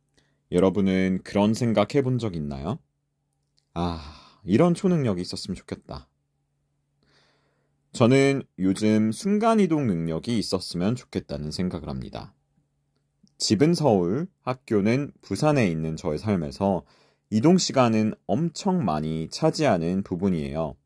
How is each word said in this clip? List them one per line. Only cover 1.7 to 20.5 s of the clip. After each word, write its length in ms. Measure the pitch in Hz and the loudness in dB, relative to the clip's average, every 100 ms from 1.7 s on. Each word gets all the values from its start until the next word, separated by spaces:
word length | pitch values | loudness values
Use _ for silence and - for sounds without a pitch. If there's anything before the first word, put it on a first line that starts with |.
| 104 104 | 0 0
해본 240 | 143 127 127 | 0 0 -2
적 180 | 110 85 | -4 -6
있나요? 420 | 73 67 78 147 _ _ _ _ _ _ _ _ _ | -8 -6 -6 -8 _ _ _ _ _ _ _ _ _
"아, 300 | 85 87 82 73 - - _ | -6 -4 -6 -12 -20 -20 _
이런 300 | - 110 175 | 2 4 4
초능력이 480 | 170 185 170 127 90 | 2 0 0 0 -2
있었으면 340 | 90 92 - 92 | -6 -10 -10 -10
좋겠다." 520 | - - - - - _ _ _ _ _ _ _ _ _ _ _ _ _ _ _ _ _ _ | -10 -12 -12 -16 -16 _ _ _ _ _ _ _ _ _ _ _ _ _ _ _ _ _ _
저는 500 | - 120 135 135 139 - - | 2 6 6 4 2 -4 -2
요즘 540 | 92 98 107 110 110 | 0 2 2 4 2
순간이동 760 | 107 196 208 226 226 185 156 127 | -2 -2 0 2 4 2 2 0
능력이 520 | 85 82 80 117 117 | 0 -2 -4 -2 -2
있었으면 560 | 87 92 - 87 95 | -2 -4 -4 -2 -2
좋겠다는 580 | 123 - 95 - 73 76 | -2 -6 -8 -8 -8 -8
생각을 360 | 76 92 85 73 | -4 -4 -6 -8
합니다. 460 | 67 53 58 - _ _ _ _ _ _ _ _ _ _ - | -10 -10 -12 -16 _ _ _ _ _ _ _ _ _ _ -6
집은 340 | - 101 156 | 0 4 4
서울, 560 | 170 147 101 87 120 185 _ | 4 2 2 2 -2 -6 _
학교는 680 | - 127 - 107 101 127 147 - | -10 -8 -2 0 2 0 -4 -12
부산에 440 | - 98 151 147 104 | -10 -2 0 2 2
있는 280 | 80 80 80 | 0 -4 -6
저의 220 | 87 76 | -6 -4
삶에서 680 | 107 98 73 - 98 90 - _ _ _ - | -2 -2 -2 -2 0 0 -6 _ _ _ -4
이동 260 | 107 139 185 | 2 4 4
시간은 560 | - 131 123 110 110 - - | 2 2 4 4 0 -2 -4
엄청 580 | 107 170 - 196 185 | -4 -4 -6 -2 0
많이 460 | 107 151 151 80 80 | 0 -2 -2 -4 -6
차지하는 720 | - 160 156 143 92 82 92 | -2 -2 0 0 2 0 -2
부분이에요. 760 | 98 90 98 85 71 | -4 -2 0 0 -4